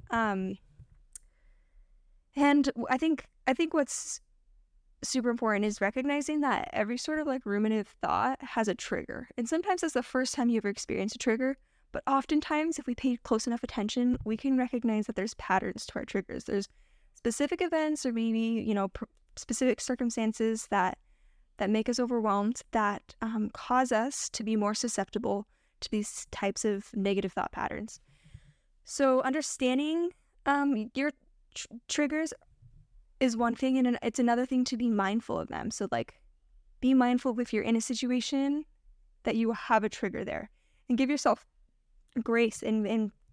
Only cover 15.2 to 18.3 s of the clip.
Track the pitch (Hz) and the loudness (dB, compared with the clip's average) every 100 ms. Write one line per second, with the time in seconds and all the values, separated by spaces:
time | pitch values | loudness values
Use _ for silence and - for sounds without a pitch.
15.2 | 214 - - 190 - 196 - - - 196 | -4 -4 0 0 0 -8 -8 -10 -4 -4
16.2 | 190 - - 196 202 - _ _ _ - | -4 -8 -2 -2 -4 -12 _ _ _ -6
17.2 | 233 220 285 349 349 330 311 302 262 226 | -4 0 0 0 0 0 0 0 -2 0
18.2 | 226 | 0